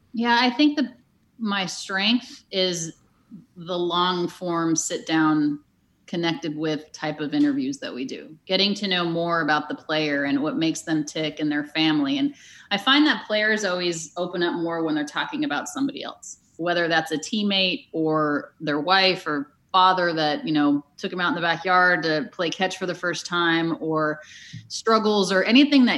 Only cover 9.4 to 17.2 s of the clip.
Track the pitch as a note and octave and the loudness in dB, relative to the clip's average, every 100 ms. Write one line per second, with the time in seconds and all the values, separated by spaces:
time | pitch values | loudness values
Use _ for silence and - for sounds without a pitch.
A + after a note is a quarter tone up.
9.4 | D#3 D3+ D3 C#3+ - D#3 D3+ C#3+ C#3 C#3 | 2 0 0 -8 -4 -2 0 0 0 0
10.4 | D3+ C3+ D#3+ D#3 - D#3 D3 D#3+ D#3 D3+ | 0 0 -2 -2 -2 -2 -2 -4 -6 -4
11.4 | D3+ D3 D3 D#3+ D#3 D3+ C#3 C#3 C#3+ - | -2 -2 -4 0 2 2 0 0 -2 -4
12.4 | - - - G3+ C4 C#4+ D4+ A3+ - G#3+ | -18 -20 -6 -2 2 4 4 2 -2 0
13.4 | G#3+ G#3 G3 F3+ F3 E3 - - F3+ F#3 | 0 0 0 -2 -2 -4 -8 -6 -6 -2
14.4 | F3 F3 E3 E3 D#3+ D3+ D3 D#3+ D3 D3 | -2 -2 -2 -2 -2 -2 -2 -4 -6 -4
15.4 | C#3+ C#3+ C3 C#3 C3+ - - - - - | -2 -4 -6 -4 -4 -4 -10 -12 -18 -20
16.4 | _ - E3+ F3 E3+ E3 D#3 D3+ | _ -6 -2 0 2 2 0 -4